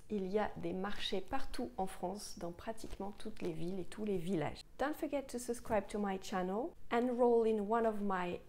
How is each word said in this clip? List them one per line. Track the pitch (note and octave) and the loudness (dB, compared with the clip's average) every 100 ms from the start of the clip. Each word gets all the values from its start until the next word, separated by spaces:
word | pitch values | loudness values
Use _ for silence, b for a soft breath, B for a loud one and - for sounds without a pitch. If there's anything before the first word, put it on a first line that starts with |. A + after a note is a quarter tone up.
| - | -4
Il | G#3 F#3 | -4 2
y | G#3 | 2
a | - - | 2 -2
des | E3+ | -4
marchés | F#3 G3 - - F#3+ | -2 0 0 0 0
partout | - - - - A#3+ - | 2 4 4 2 -2 -2
en | F#3+ | -4
France, | - F3+ G3+ - G3 | -2 -4 -4 -8 -6
dans | F3 | -6
pratiquement | F3 A3+ A3+ - - G3+ - | -6 -6 -4 -4 -4 -6 -4
toutes | A3 - | -4 -2
les | F3 | -2
villes | D#3+ E3+ G3 | 0 -2 -2
et | |
tous | - - G#3 | -4 -4 0
les | F#3+ | 0
villages. | E3 F3+ C3 - - - | 2 0 0 -4 -8 -2
Don't | C4+ | -2
forget | D#4 D4 C#4+ C4+ | 0 -2 -2 -2
to | A#3+ | -6
subscribe | B3 A#3+ - G#3+ G#3 | -4 -4 0 0 2
to | G#3+ | -2
my | G3+ F#3+ | 0 -2
channel, | - F#3 F#3 G3+ E4 - - | -2 -2 0 0 -4 -6 0
enroll | A#3+ B3 A#3+ A#3+ A#3 A3 | 2 2 4 6 8 6
in | A3 G3+ | 4 2
one | A#3 A3+ | 2 2
of | G#3 | 2
my | G3+ F#3 F3 F3 | 0 0 0 -4